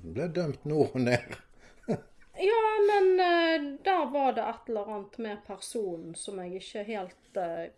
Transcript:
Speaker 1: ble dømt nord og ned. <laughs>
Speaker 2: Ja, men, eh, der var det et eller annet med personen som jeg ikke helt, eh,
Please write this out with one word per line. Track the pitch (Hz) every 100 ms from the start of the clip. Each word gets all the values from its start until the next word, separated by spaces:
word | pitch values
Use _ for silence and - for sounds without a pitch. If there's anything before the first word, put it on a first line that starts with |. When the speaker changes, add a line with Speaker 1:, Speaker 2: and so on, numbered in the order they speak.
| 85
Speaker 1:
ble | 85 170
dømt | 165 160 127 147
nord | 151 139
og | 127
ned. | 123 123 - - - - - - -
<laughs> | 196 - - -
Speaker 2:
Ja, | - 381 453 440 427 415
men, | 415 381 370
eh, | 359 339 330 320 285 277
der | 392 370 269
var | 285 269
det | 226
et | 214 226 -
eller | 214 202
annet | 214 196 -
med | 214 208 -
personen | 190 - 233 196 165 165 165
som | - 196
jeg | 180
ikke | 185 - 220
helt, | 208 214 185 - _ 202
eh, | 170 170 165